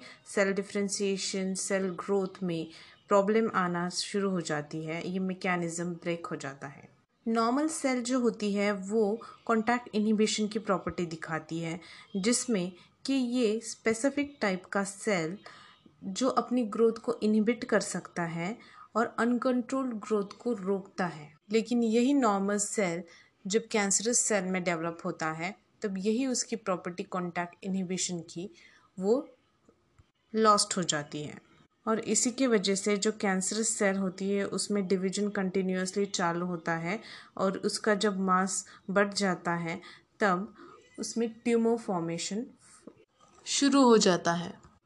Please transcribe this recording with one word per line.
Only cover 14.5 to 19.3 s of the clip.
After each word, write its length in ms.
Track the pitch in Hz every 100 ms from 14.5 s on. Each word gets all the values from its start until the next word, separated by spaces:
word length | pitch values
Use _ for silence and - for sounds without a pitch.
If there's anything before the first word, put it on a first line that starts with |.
| 180 -
का 180 | 202
सेल 540 | 196 - 220 180 160 202 - - - - - -
जो 260 | 190 190 254
अपनी 340 | 240 233 247
ग्रोथ 300 | 214 220 226
को 260 | 226 - -
इनहिबिट 400 | 214 220 214 233
कर 160 | 254 202
सकता 440 | - 180 - -
है 340 | 170 165 175 240 - - - 214
और 200 | 233 -
अनकंट्रोल्ड 760 | 233